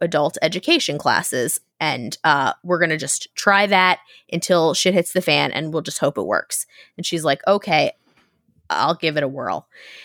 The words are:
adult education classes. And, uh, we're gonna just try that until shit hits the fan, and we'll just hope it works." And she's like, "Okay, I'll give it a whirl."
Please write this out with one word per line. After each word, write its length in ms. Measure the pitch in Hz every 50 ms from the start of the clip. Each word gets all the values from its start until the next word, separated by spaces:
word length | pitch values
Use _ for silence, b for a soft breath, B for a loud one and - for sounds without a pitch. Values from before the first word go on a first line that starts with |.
adult 360 | 170 170 160 151 147 170 - -
education 560 | 165 160 175 185 - - 339 311 - - 147 143
classes. 640 | - 135 110 - - - - 127 120 147 - - _ _ _ -
And, 380 | 156 151 131 127 120 107 - - -
uh, 300 | 156 147 143 135 107 - - -
we're 140 | 175 180 165
gonna 180 | 175 160 156
just 320 | 160 - - - - - - -
try 300 | - - 208 196 196 208
that 340 | 202 196 185 185 185 175 - - b b b b b
until 400 | 180 170 - - 185 170 160 165
shit 220 | 170 - - 185 196
hits 180 | 180 170 -
the 80 | - 185
fan, 320 | 180 165 147 147 143 135
and 200 | - 135 156 156
we'll 100 | 160 160
just 160 | 87 - - -
hope 180 | 143 147 - -
it 40 |
works." 440 | 95 90 104 - - - - - - b b b b b b
And 80 | b 180
she's 200 | - 175 165 156
like, 180 | 151 139 - -
"Okay, 460 | 185 202 202 - 202 160 151 143 - - _ _ _ _ _ _ _ _ _ _ _ _ _ _ -
I'll 240 | 76 78 120 156 185
give 220 | - - 160 147 151
it 40 |
a 60 | 143 131
whirl." 400 | 135 139 120 95 90 76 - _ B B B B B B